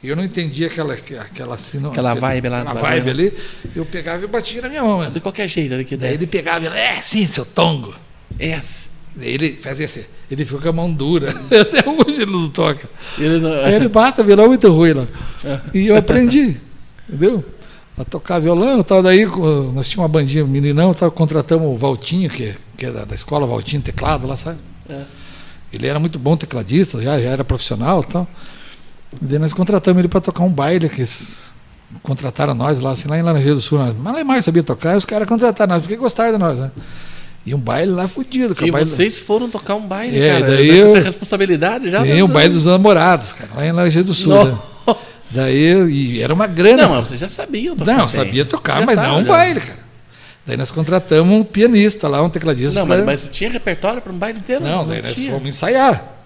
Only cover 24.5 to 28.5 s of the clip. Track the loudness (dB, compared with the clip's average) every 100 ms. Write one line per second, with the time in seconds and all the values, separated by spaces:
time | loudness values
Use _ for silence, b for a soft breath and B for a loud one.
24.5 | -12 -16 -20 -16 -16 -16 B B B B
25.5 | B -16 -8 -4 -2 -2 -2 -2 -2 -2
26.5 | -8 -2 0 0 -2 -2 0 0 -2 -2
27.5 | -4 -4 -4 0 0 0 -4 -6 B B